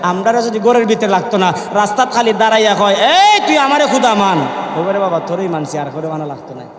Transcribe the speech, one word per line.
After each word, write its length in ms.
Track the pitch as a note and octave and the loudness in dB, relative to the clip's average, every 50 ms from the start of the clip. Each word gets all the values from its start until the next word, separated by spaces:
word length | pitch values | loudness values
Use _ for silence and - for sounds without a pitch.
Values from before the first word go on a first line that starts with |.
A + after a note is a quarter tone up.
| - | -2
আমরা 380 | F3+ F3+ F#3+ G3 A3+ A#3 A#3+ | -2 -2 0 0 0 0 0
যদি 180 | A3+ A#3 G#3+ A3 | 0 -2 -4 0
ঘরের 260 | G3 A#3 A#3+ A#3+ A#3 | 2 2 4 4 2
ভিতরে 220 | G#3+ A3+ - A3 | 2 0 0 0
লাগতো 300 | G3+ G3 F3+ - - - | 0 0 0 0 -2 -2
না, 160 | G3 F#3+ F3+ E3 - - - - | 0 0 0 0 -2 -6 -4 -2
রাস্তা 320 | G3+ G#3 G3+ G#3 A3+ B3+ | 0 0 0 0 0 -2
খালি 280 | B3+ - A#3 A#3+ A3+ G#3+ | 0 0 0 0 0 2
দাঁড়াইয়া 420 | F#3 A3 A3 A3 A3 G#3+ G#3+ G3+ F3 | 2 2 2 4 4 2 2 2 2
কয়, 140 | G#3 G3+ G3 | 2 0 2
"এই 460 | F3+ G3 B3+ D#4+ F#4 G4 G#4 G#4 G4+ | 2 2 4 4 6 6 6 4 4
তুই 180 | F#4+ - D#4 | 2 2 2
আমারে 280 | D4+ C#4 C4+ C#4+ D4 D4 | 2 2 2 2 2 2
খুদা 280 | C4 A#3 C4 - A#3+ A3 | 2 2 2 2 2 2
মান", 340 | G#3 G3+ G3 F#3 D#3+ C#3 B2+ B2+ - - - - | 2 2 2 0 0 -2 -4 -6 -8 -8 -6 -6
কইব, 140 | D3+ E3+ F#3+ | -4 -4 -2
"রে 100 | G3 G3+ | -2 -2
বাবা, 200 | G3 F#3 E3 E3 D#3+ | -2 0 -2 -4 -4
তোরই 200 | F3 E3+ F3+ G3 | -4 -6 -4 -4
মানছি, 300 | F#3 E3 D#3 D3+ C#3+ - | -4 -4 -6 -6 -6 -6
আর 80 | D3+ C#3+ C#3 C3 | -8 -8 -6 -8
করে 140 | D#3 D#3 | -8 -8
মানা 180 | D#3+ D#3 D#3 D3+ | -8 -6 -6 -8
লাগতো 280 | D3 C#3 - - - C3 | -8 -10 -12 -14 -16 -16
না" 100 | C3 B2 A2 - | -16 -16 -18 -20